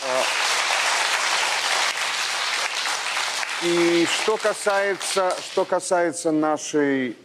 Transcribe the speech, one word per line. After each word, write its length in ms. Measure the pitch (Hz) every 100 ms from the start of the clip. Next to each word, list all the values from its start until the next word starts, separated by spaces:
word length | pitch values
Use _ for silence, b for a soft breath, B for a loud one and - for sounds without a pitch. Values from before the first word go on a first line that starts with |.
А, 200 | 131 131 113 - - - - - - - - - - - - - - - - - - - - - - - - - - - - - - - - -
и 440 | 170 175 170 170 165
что 300 | - - 214
касается, 1000 | 214 196 208 196 202 185 - 196 185 - -
что 140 | - 180
касается 680 | 185 - 180 170 151 165
нашей 840 | 156 156 151 - 151 143 135 127 107